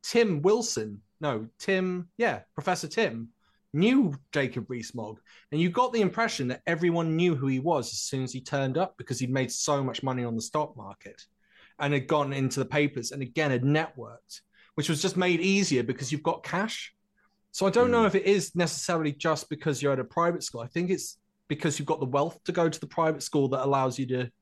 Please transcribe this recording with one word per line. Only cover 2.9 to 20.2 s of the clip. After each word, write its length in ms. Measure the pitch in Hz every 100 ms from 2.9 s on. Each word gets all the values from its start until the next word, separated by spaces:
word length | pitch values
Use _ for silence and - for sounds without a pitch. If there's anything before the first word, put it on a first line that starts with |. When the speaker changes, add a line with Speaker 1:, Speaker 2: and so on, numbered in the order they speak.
| - 208 117 117 _ _ _ _
Speaker 1:
knew 400 | 143 208 269 202 139 _
Jacob 380 | 147 131 127 107
Rees-Mogg. 500 | 123 113 120 107 110 _ - _
And 80 | 151
you 100 | 175
got 220 | 175 254
the 100 | 233
impression 460 | 190 - 226 - 127
that 120 | 123 -
everyone 480 | 165 175 170 165 160
knew 200 | 175 143
who 120 | 135
he 120 | 131
was 280 | 151 156 117
as 80 | -
soon 220 | - 135
as 80 | 131
he 80 | 131
turned 380 | - 143 135 143
up 180 | 185 -
because 220 | - -
he'd 120 | 123
made 200 | 131 127
so 320 | - - 143
much 200 | 131 -
money 200 | 135 127
on 120 | 120 113
the 60 |
stock 360 | - 151 151 123
market 420 | 98 98 101 - - _ _ _ - -
and 120 | 143
had 140 | 143 135
gone 240 | 151 139
into 280 | 135 135 139
the 60 | 123
papers 460 | 151 147 139 113
and 100 | 143
again 260 | 127 - 151
had 120 | 123
networked, 800 | 131 151 160 131 110 113 _ - _ _ _ -
which 140 | 151
was 120 | 151
just 160 | 190 180
made 220 | 180 170
easier 420 | 185 196 196 127
because 300 | 117 131 135
you've 100 | 147
got 220 | 165 160
cash. 500 | - 180 220 - - _ _ _ _ _ _
So 140 | - 196
I 60 |
don't 180 | 226 247
know 140 | 240
Speaker 2:
Mm. 40 | 220
Speaker 1:
if 80 | 196
it 100 | 190
is 300 | 202 - 175
necessarily 560 | 165 - - 170 156
just 380 | 143 165 151 -
because 320 | 147 160 127
you're 120 | 139
at 60 | 131
a 40 |
private 400 | 117 -